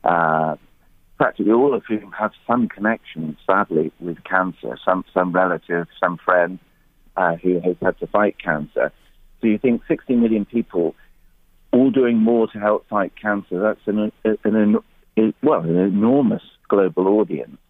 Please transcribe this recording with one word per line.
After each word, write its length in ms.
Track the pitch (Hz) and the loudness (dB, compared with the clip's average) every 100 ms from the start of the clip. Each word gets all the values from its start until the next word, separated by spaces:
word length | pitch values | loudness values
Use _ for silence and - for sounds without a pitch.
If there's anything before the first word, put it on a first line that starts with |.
uh, 520 | - 85 80 80 78 76 _ _ _ _ _ _ | 2 2 2 0 -2 -4 _ _ _ _ _ _
practically 340 | 135 - 104 | -4 0 2
all 220 | 113 143 | 4 2
of 100 | 117 - | 0 -4
whom 240 | 107 101 | -8 -8
have 180 | - 107 - - | -6 -6 -6 -2
some 240 | 120 113 | 0 0
connection, 680 | - 104 117 - - 78 76 | -2 -4 -4 -8 -10 -10 -8
sadly, 480 | - 95 101 80 78 _ | 0 0 2 -2 -2 _
with 240 | 87 80 | -12 -10
cancer, 540 | - 92 92 82 58 62 - | -2 -2 -2 -6 -12 -6 -2
some, 180 | 92 - 92 | -2 -2 -2
some 160 | 90 | 0
relative, 560 | 87 92 82 - 87 85 - | 0 0 -2 -4 -4 -4 -4
some 180 | 90 85 | -4 -2
friend, 420 | - 90 87 92 _ _ _ _ _ - | 0 2 0 -4 _ _ _ _ _ -2
uh, 220 | 90 85 | -2 0
who 220 | 92 90 | -2 0
has 140 | 90 87 | -2 -2
had 160 | 92 - | -4 -4
to 60 | - | -4
fight 320 | 104 104 - | 0 0 -2
cancer. 540 | - 78 73 - 69 _ _ _ - - | -4 -4 -4 -4 -4 _ _ _ -20 -4
So 60 | 117 | -2
you 100 | 107 | 0
think 240 | 131 117 - | 0 -2 -4
sixty 280 | 160 - 123 | -6 -2 0
million 300 | 117 110 98 | 2 0 -2
people 480 | 117 - 90 80 - - _ _ _ _ _ _ | -6 -4 -4 -4 -6 -20 _ _ _ _ _ _
all 180 | 123 135 | 2 4
doing 280 | 131 120 117 | 4 2 2
more 300 | 110 117 113 | 2 2 0
to 100 | 107 | -2
help 280 | 104 107 _ | 0 0 _
fight 260 | 104 92 - | -4 -4 -4
cancer, 400 | 107 101 92 90 | -4 -4 -4 -2
that's 280 | 107 - - | -2 -2 -4
an, 240 | 104 107 _ | -2 -4 _
an, 540 | 110 104 107 110 104 110 _ _ _ - | -4 -2 0 2 2 2 _ _ _ 0
an, 180 | 110 - | 0 0
well, 200 | 143 120 | 0 0
an 140 | 82 87 | 0 0
enormous 680 | 98 101 110 135 123 - - _ _ | 2 2 2 2 2 -2 -8 _ _
global 400 | 101 92 82 95 107 | 2 2 2 2 2
audience. 380 | 92 76 60 67 | 0 -4 -10 -18